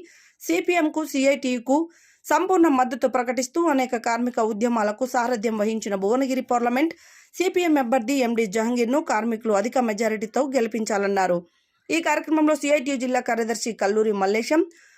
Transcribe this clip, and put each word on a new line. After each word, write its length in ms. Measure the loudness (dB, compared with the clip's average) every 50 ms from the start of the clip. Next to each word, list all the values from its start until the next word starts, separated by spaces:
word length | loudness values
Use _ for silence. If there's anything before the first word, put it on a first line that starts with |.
| -2 -6 -20 -20 _ _ _ _ -6
సిపిఎంకు, 600 | -4 -2 -2 0 0 0 0 0 0 -2 -4 -6
సిఐటియుకు 760 | -4 -2 0 2 2 2 0 0 -4 -4 -4 -2 0 0 0 0 -2 _ _ _ _ _ _ -4
సంపూర్ణ 440 | 0 0 0 2 2 4 4 4 4
మద్దతు 380 | 4 4 2 0 0 -2 -2
ప్రకటిస్తూ 540 | 0 0 0 -2 -2 -2 -4 -4 -4 -2 0 0
అనేక 300 | 2 2 2 0 0 -2
కార్మిక 440 | -4 -2 -2 -2 0 -2 -2 0 0
ఉద్యమాలకు 680 | 0 0 0 0 0 0 0 0 0 -2 -2 -2 -4
సారథ్యం 520 | -2 0 0 0 0 -2 -2 -2 -2 -2 0
వహించిన 360 | -2 -2 -2 -4 -4 -4 -4
భువనగిరి 460 | -2 0 0 0 0 0 0 -2 -4
పార్లమెంట్ 520 | -2 0 0 0 0 0 0 0 0 -2 -2 -6 -20 -20 -20 -20 -20 _ -6
సిపిఎం 440 | -2 -2 0 0 0 2 2 2 2
అభ్యర్థి 360 | 2 2 0 0 0 0 0
ఎండి 300 | 0 0 0 0 0 0
జహంగీర్ను 540 | 0 0 -2 -2 0 0 0 0 0 0 0
కార్మికులు 520 | 0 0 -2 -2 0 -2 -4 -4 -2 0 0
అధిక 260 | 2 0 0 0 0
మెజారిటీతో 600 | 0 0 0 -2 -2 -2 -2 -2 -6 -4 -2 -2 -2 0 0
గెలిపించాలన్నారు. 840 | 0 0 0 -2 -4 -4 -2 -2 0 0 0 0 2 2 2 2 0 -2 _ _ _ _ _ _ _ _ -2
ఈ 100 | -2 -2
కార్యక్రమంలో 540 | 0 0 0 -2 0 0 2 2 4 4 2
సిఐటియు 420 | 2 2 2 2 2 2 0 -4
జిల్లా 240 | -2 -2 -2 -2 -2
కార్యదర్శి 520 | 0 -2 -2 -2 0 -2 -2 -4 -4 -6 -4
కల్లూరి 400 | -2 0 0 2 2 2 2 2
మల్లేశం, 520 | 0 0 0 0 0 0 0 2 2 2 0 -2 _ -20 _ _